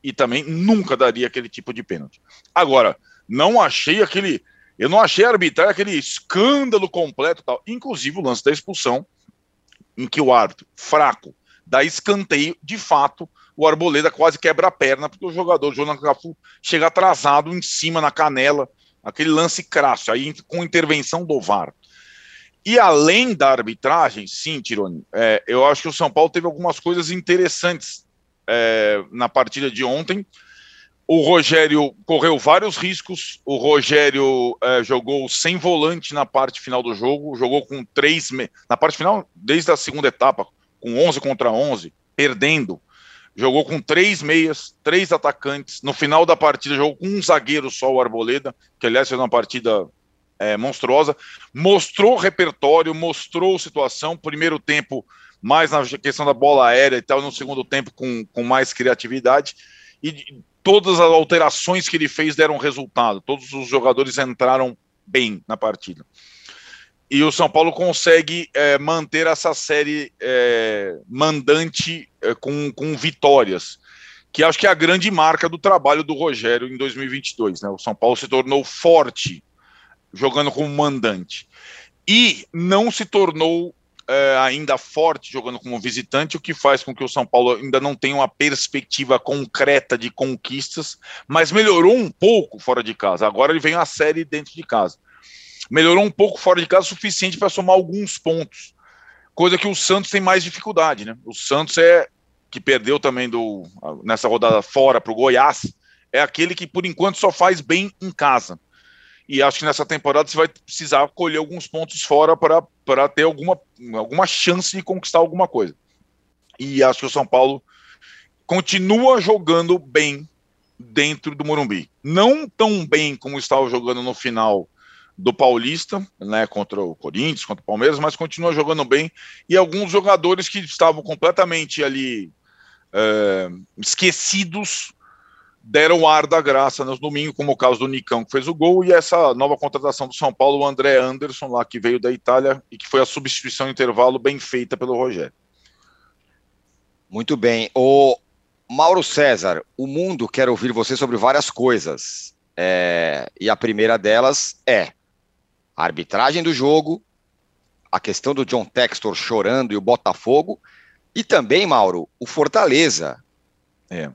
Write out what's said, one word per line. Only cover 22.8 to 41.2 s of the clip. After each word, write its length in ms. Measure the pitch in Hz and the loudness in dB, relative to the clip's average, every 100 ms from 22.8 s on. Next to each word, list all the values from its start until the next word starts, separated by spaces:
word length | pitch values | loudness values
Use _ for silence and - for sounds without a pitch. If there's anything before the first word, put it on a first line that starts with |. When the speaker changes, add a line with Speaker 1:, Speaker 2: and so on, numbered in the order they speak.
| 196 151 151 202 254 | 6 6 4 4 0
Speaker 1:
da 160 | 180 139 | 2 2
arbitragem, 800 | 127 110 113 135 165 143 107 95 | 2 -2 -4 0 2 0 -2 -14
sim, 320 | - 156 151 | -12 -10 -10
Tironi, 420 | 107 107 95 82 - | -6 -6 -6 -8 -10
é, 280 | - 113 107 - | 0 2 2 0
eu 180 | 120 139 | 2 4
acho 180 | 147 | 2
que 40 | 165 | -4
o 60 | |
São 180 | - 151 | -4 -2
Paulo 180 | 156 165 | 2 2
teve 160 | 175 170 | 0 -4
algumas 320 | 147 175 156 | -4 -6 -4
coisas 320 | 170 175 160 | -4 -4 -4
interessantes, 960 | 180 180 180 175 - 175 175 - - _ _ _ _ - | -8 0 2 2 -2 -4 -4 -12 -18 _ _ _ _ -4
é, 560 | 117 113 110 104 104 90 | 0 0 2 0 0 -4
na 180 | 117 123 | -6 -2
partida 420 | - 127 135 139 | 0 -2 -4 -6
de 140 | 110 147 | -4 -4
ontem. 400 | 139 160 190 196 _ _ - - _ _ _ - | -4 -6 -8 -8 _ _ -20 -20 _ _ _ 0
O 140 | 165 | 2
Rogério 760 | 151 175 143 160 156 151 143 - | 6 4 4 2 4 2 0 -6
correu 340 | - 160 165 147 | -2 2 2 2
vários 380 | 151 175 208 - | 4 4 2 -6
riscos, 600 | 185 185 - 180 - - - | -8 -8 -12 -12 -12 -12 -6
o 120 | 135 | 0
Rogério, 1000 | 135 147 131 147 147 135 135 131 123 120 | 4 4 4 4 4 2 2 2 0 -2
é, 240 | 123 127 | 0 0
jogou 460 | 113 131 117 139 127 | 2 -2 -2 -4 -4
sem 260 | - 165 180 | -4 -2 -2
volante 600 | 165 165 156 170 - 143 | 0 0 0 -2 -8 -6
na 100 | 135 | -2
parte 340 | 139 131 - | -2 -2 -6
final 220 | - 127 | -6 -6
do 140 | 120 101 | -4 -4
jogo, 400 | 120 143 147 123 | -2 -4 -6 -4
jogou 280 | 123 143 | -2 -2
com 220 | - 139 117 | -4 -14 -6
três 460 | - 147 160 - | 0 2 0 -4
me-, 180 | 131 113 _ _ | -10 -10 _ _
na 80 | 120 | 0
parte 220 | 156 - | 0 0
final, 320 | 165 208 - _ | -2 -2 -4 _
desde 360 | 104 156 160 | -2 -2 2
a 60 | 156 | 0
segunda 300 | - - 135 | -2 -2 -2
etapa, 400 | - 131 131 98 _ _ _ | 2 0 0 -8 _ _ _
com 180 | 117 120 | -6 0
onze 220 | 165 | 0
contra 320 | 143 | 0